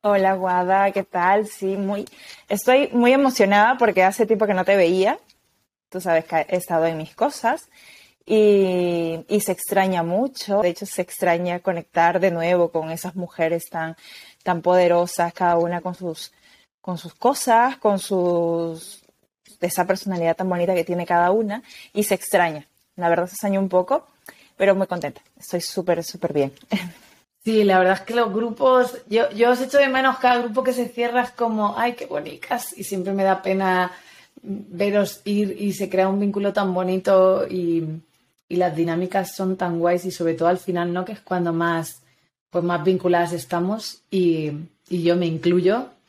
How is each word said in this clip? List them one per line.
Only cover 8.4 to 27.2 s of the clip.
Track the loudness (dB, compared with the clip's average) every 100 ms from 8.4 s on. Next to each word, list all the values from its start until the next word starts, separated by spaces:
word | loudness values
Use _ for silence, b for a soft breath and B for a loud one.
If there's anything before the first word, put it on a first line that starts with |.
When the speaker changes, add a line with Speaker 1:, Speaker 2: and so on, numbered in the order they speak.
| 6 6 4 2 0 -2 -4 -6 -2
Speaker 1:
y | -2
se | -2
extraña | -6 -2 0 2 0
mucho. | -2 -2 -2 -6 -4 0
De | 0
hecho, | -2 -10
se | -8
extraña | -8 -4 -2 0 -2 -4
conectar | -4 -4 -4 2 2 4
de | 0
nuevo | 0 0 2 2
con | 0 -6
esas | -8 -8 -8
mujeres | -10 -4 -2 -2 -4
tan, | -8 -8 -10 B B B B
tan | -4 -2
poderosas, | 4 4 6 4 0 -2 -4
cada | 0 2 2
una | 0 -4
con | -8
sus, | -10 -10 -10 -14 b b b b _
con | -10 -10
sus | -10 _
cosas, | 0 0 2 4 4 0
con | 0 0
sus, | -2 0 2 0 0 -2 -4 -8 -16 -20 _ _ _ _ _ _
de | -4
esa | -2 0
personalidad | 0 -2 -2 0 0
tan | -2
bonita | 0 0
que | 0 0
tiene | -4 0
cada | 2 4
una, | 2 0 -6 B B B
y | -4
se | -2
extraña. | -2 0 0 0 -2 -16 _ _ -4
La | 0
verdad, | 2 0
se |
extraña | -4 -2 -2
un | 2
poco, | 0 2 -2 -4 _ B B B _
pero | 2
muy | 2 0
contenta. | -4 -6 -10 _ _
Estoy | -8 -6
súper, | -6 -6 -2 -2
súper | -2 -8 -4
bien. | -2 -2 -4 _
<laughs> | -6 -6 -16 _ _